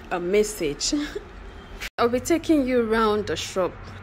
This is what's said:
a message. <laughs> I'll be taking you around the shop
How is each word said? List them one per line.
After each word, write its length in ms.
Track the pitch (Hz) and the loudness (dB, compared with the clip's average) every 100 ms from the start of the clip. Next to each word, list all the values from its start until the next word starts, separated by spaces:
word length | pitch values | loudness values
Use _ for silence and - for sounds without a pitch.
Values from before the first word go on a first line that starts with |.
| - | -4
a 100 | 180 | -4
message. 720 | 175 208 208 - 160 147 - 294 302 415 - - - | 2 4 4 0 -2 -2 0 0 -2 -8 -12 -16 -16
<laughs> 520 | - - - - - | -16 -16 -12 -8 0
I'll 120 | 240 | 2
be 100 | 247 | 2
taking 460 | - 320 330 311 254 | 2 2 4 4 4
you 160 | 247 | 2
around 440 | 226 220 220 214 196 | 4 4 4 2 0
the 100 | 180 | -4
shop 360 | - 190 175 - - - | -4 -2 -2 -4 -14 -14